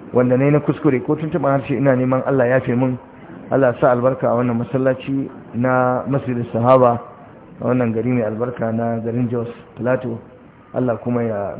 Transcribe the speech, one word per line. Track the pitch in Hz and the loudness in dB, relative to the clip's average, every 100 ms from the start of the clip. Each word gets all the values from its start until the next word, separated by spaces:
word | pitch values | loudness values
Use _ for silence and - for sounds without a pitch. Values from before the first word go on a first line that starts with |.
| - | -4
Wanda | 123 127 127 | 0 2 4
na | 143 | 4
yi | |
na | 147 | 2
kuskure | 147 143 156 127 127 | 0 0 0 0 0
ko | 151 | -2
tuntuɓar | 156 165 139 139 | -2 -2 0 0
harshe, | 120 123 | -2 0
ina | 139 127 | 2 2
neman | 127 131 127 | 2 0 0
Allah | 135 120 | 2 2
ya | 131 | 2
fi | 131 | 2
mun. | 120 131 127 - - - - - | 0 0 -2 -10 -20 -18 -18 -2
Allah | 127 131 | 2 2
ya | 117 | 4
sa | 143 | 2
albarka | 123 127 131 127 | 4 2 0 0
a | |
wannan | 117 123 117 | 2 0 -2
masallaci | 117 131 131 127 - 135 135 - - | -2 0 0 -2 -4 -4 -4 -10 -10
na | 113 127 127 127 127 104 | -4 0 2 2 0 -2
Masjidus | 135 120 120 120 | -2 -2 -4 -4
Sahaba, | 113 120 131 123 117 - - - - - - | 0 6 6 6 2 -6 -18 -20 -20 -20 -8
a | 120 | -2
wannan | 127 120 | 0 0
gari | 110 117 | 0 0
mai | 123 | 0
albarka | 107 107 123 123 113 | -2 -2 -6 -4 -4
na | 113 117 117 | -2 -2 -4
garin | 113 117 120 | -4 -2 -2
Jos | 120 117 - - - | -2 -6 -10 -18 -6
Plateau. | 117 127 117 113 - - - - - | -2 -2 -2 -10 -12 -20 -20 -20 -10
Allah | 117 127 110 | -4 -2 -2
kuma | - 120 | -2 -2
ya | 117 104 98 | -2 -4 -6